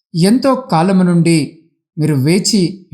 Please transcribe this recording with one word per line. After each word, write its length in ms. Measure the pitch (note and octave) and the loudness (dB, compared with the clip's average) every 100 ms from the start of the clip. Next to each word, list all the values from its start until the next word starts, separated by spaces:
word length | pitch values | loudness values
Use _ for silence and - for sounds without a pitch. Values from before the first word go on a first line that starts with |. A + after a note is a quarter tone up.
| _ | _
ఎంతో 400 | E3+ F#3 B3 C4+ | -2 0 2 0
కాలము 480 | B3+ - E3 F3 F#3+ | -2 -2 -2 2 2
నుండి 640 | F3+ F3 E3 E3 C3+ - _ _ _ - | 2 2 2 0 -2 -8 _ _ _ -6
మీరు 160 | D3+ | -2
వేచి 720 | D3 C3+ F#3 - G#3+ E3+ - - | 0 0 0 0 -2 -2 -6 -8